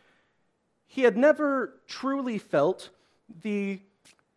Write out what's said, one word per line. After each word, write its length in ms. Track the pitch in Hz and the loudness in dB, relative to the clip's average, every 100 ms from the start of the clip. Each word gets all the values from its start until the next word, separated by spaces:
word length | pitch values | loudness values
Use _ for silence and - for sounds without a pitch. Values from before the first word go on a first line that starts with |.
| _ _ _ _ _ _ _ _ _ | _ _ _ _ _ _ _ _ _
he 160 | 262 | 2
had 120 | 240 | 2
never 640 | 202 294 294 285 269 214 - | 6 4 4 0 -2 -4 -12
truly 540 | - - 269 277 254 208 | -18 -8 -6 -4 -4 -8
felt 500 | - 151 156 190 - _ _ _ - | -2 0 2 0 -10 _ _ _ -20
the, 500 | 165 214 202 196 190 - _ - _ _ | -10 -6 -4 -4 -6 -14 _ -20 _ _